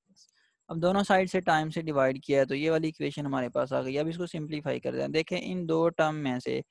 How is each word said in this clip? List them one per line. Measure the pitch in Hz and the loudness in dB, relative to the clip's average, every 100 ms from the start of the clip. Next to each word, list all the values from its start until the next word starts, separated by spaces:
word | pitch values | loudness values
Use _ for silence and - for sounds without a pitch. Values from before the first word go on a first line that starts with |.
| _ _ _ _ _ _ - | _ _ _ _ _ _ -10
अब | 165 | 0
दोनों | 175 196 | 2 2
side | 202 190 185 | 4 4 4
से | 190 | 0
time | 180 156 156 | 2 2 2
से | 165 | -4
divide | 160 143 131 135 - | -2 2 2 2 2
किया | 139 | 2
है | 131 | 4
तो | 139 | 2
ये | 160 | 2
वाली | 160 160 | 2 0
equation | 156 147 151 143 | -4 -6 -4 -4
हमारे | 135 123 | -2 -2
पास | - 131 | -2 -2
आ | 131 | -2
गई। | 131 143 | -2 -2
अब | 160 | -2
इसको | 170 175 | -4 -6
simplify | 165 151 151 147 123 | -8 -6 -6 -4 -4
कर | 131 131 | -4 -4
दें। | 139 | -2
देखें | 156 160 180 | -2 -2 -4
इन | 185 185 165 | -4 -4 0
दो | 165 170 | 2 2
term | 165 156 156 | 2 0 0
में | 139 123 | -4 -4
से | 123 127 - | -4 -6 -6